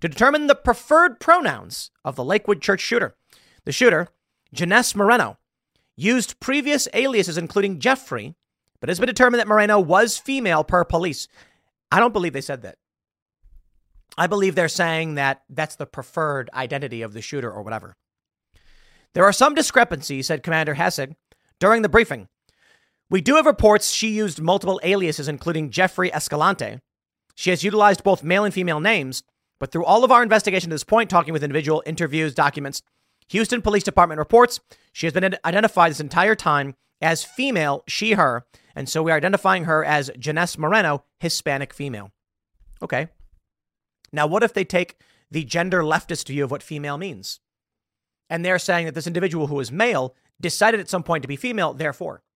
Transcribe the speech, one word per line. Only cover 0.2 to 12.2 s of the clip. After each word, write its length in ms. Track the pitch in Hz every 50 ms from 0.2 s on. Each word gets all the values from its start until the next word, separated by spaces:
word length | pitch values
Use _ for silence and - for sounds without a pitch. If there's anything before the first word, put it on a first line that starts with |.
| 226 277 294 302 294 277
the 80 | 277
preferred 680 | - - 254 233 - - - 302 330 339 349 233 -
pronouns 720 | - - 339 359 294 185 135 104 92 85 - - - - _ _ -
of 140 | 139 131 -
the 80 | 123
Lakewood 360 | 139 190 214 - - 208 147
Church 200 | - - 196 185
shooter. 340 | - - 233 240 190 110 - _ _ _ _ _ _ _ _ _ -
The 80 | 143
shooter, 380 | 139 - 254 240 175 156 175 - _ _ _ _ _ _ _ _ 147
Janess 420 | - 175 175 196 240 233 - -
Moreno, 420 | 208 202 202 240 240 147 104 - _ _ _ _ _ _ _ _ _ _ _ _
used 440 | - 143 208 247 254 202 - - _
previous 480 | - - 269 294 254 294 294 277 - - -
aliases, 440 | 214 262 269 254 208 175 175 156 175
including 420 | 165 - - 202 196 196 190 147
Jeffrey, 560 | 127 247 269 262 - - 135 113 104 139 165 _ _ _ _ _ _ _ _ -
but 100 | - 151
it's 100 | 180 175
been 80 | 233 240
determined 320 | 247 - 254 247 240 233
that 80 | 214 208
Moreno 320 | 214 214 208 208 214 208
was 380 | 185 147 180 196 226 226 - -
female 460 | - - 269 269 233 190 165 156 156
per 200 | - 180 180 170
police. 440 | - - 165 180 175 135 - - - _ _ - _ _ _ _ _ _ _ _ -
I 80 | 147 185
don't 140 | 226 247 214
believe 200 | 208